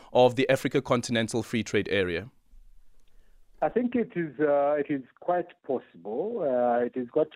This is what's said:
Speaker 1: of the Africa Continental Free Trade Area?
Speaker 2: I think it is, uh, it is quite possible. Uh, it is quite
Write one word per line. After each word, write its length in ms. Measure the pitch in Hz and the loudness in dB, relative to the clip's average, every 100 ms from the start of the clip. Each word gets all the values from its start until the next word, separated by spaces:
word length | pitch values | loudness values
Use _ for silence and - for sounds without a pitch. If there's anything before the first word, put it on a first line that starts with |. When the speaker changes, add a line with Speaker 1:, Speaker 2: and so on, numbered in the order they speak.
| - | 0
Speaker 1:
of 260 | 120 123 117 | 4 6 4
the 120 | 131 | 2
Africa 320 | 131 135 143 | 2 2 0
Continental 540 | - 123 - 117 110 120 | 2 0 0 -2 0 -4
Free 200 | 107 117 | -2 -4
Trade 260 | 107 110 95 | 0 -2 0
Area? 380 | 101 90 85 117 - _ - - - - - - - - - - - | 0 0 -2 -6 -14 _ -20 -20 -20 -20 -20 -20 -20 -20 -20 -20 -4
Speaker 2:
I 60 | 156 | -2
think 260 | 220 247 | 0 0
it 180 | 247 220 175 | 0 -2 -4
is, 240 | 165 135 | -6 -2
uh, 360 | 151 143 143 151 | 2 2 2 0
it 60 | 143 | -2
is 140 | 143 127 _ | -4 -6 _
quite 280 | - 175 170 - - | -2 -2 -4 -10 -6
possible. 720 | 131 - 85 90 117 202 233 | -6 -6 -16 -8 -6 -6 -4
Uh, 460 | 151 127 123 120 120 | -2 0 2 2 0
it 80 | 127 | -4
is 140 | 120 | -4
quite 180 | 151 151 | -2 -2